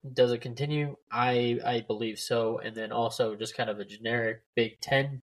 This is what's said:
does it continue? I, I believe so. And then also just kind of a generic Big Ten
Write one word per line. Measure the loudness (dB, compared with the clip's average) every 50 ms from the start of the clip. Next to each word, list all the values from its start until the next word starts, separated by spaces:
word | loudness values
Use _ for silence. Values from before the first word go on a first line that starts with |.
| -12 -6 4
does | 4 4 4
it | 4 0
continue? | -2 -8 -4 -4 -2 0 0 0 0 -2 -4 -10 _ _
I, | 0 0 2 4 4 4 4 2 0 0 0
I | 0 0 0
believe | 0 -2 -4 -2 -2 -4 -4 -6
so. | -2 0 2 2 2 2 0 -2
And | -4 -6 -6
then | -6 -6 -4
also | 0 0 0 0 2 0 0 0 0
just | -4 -6 -8 -4
kind | -4 -2 -2
of | -2 -4
a | -6
generic | -10 -10 -6 -4 0 0 2 2 0 -2 -4 _ _ _
Big | 0 0 0 0 _
Ten | -4 0 2 2 2 0 -4 -10 -12